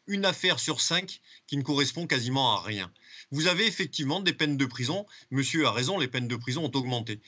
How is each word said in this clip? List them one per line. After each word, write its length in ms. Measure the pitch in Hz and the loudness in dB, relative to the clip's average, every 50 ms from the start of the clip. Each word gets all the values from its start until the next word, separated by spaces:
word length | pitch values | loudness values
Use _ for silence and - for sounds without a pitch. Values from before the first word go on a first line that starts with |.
| _ | _
Une 180 | 196 202 196 196 | -4 -2 2 2
affaire 340 | 185 175 - - 180 160 123 | 2 2 2 2 2 2 2
sur 220 | - - 151 - | 0 -2 0 0
cinq 400 | - - 170 180 190 - - - _ - - - _ | 0 0 0 0 -2 -4 -10 -16 _ -20 -20 -20 _
qui 100 | - 143 | -4 -2
ne 40 | 143 | -2
correspond 460 | 127 147 147 147 139 131 - 165 175 | 0 2 2 2 2 2 0 -2 -2
quasiment 460 | 139 147 127 113 127 131 135 131 120 104 | 0 0 0 0 0 2 2 4 4 2
à 80 | 92 | 2
rien. 300 | 82 104 107 98 92 87 - _ - - - - - - | 0 -2 -4 -4 -4 -8 -10 _ -20 -20 -20 -20 -12 -8
Vous 160 | 135 151 156 | -4 0 2
avez 200 | 180 175 175 220 | 2 2 2 2
effectivement 520 | 214 - - 185 139 - - 143 135 160 196 | 2 2 0 -4 -4 -2 -2 -2 0 0 0
des 140 | 196 175 156 | 0 0 0
peines 240 | - 160 147 143 | 2 0 2 2
de 80 | 131 139 | 2 0
prison. 400 | 131 - - 120 127 175 202 202 - - - - - | 0 -2 -2 -2 -2 -2 -2 -4 -8 -14 -20 -10 -4
Monsieur 380 | 127 135 131 - - 160 147 | -2 -2 0 0 2 2 2
a 40 | 117 | 2
raison, 280 | 104 120 127 175 202 180 | 2 2 0 0 0 0
les 80 | 131 | -2
peines 200 | 127 127 127 123 | -2 -2 -2 -2
de 80 | 117 123 | -2 -4
prison 300 | - 120 131 123 170 160 | -4 -4 -4 -2 -2 -2
ont 60 | 131 135 | -2 0
augmenté. 460 | 139 123 127 127 117 113 110 104 104 - | 0 0 0 -2 -2 -2 -4 -8 -8 -10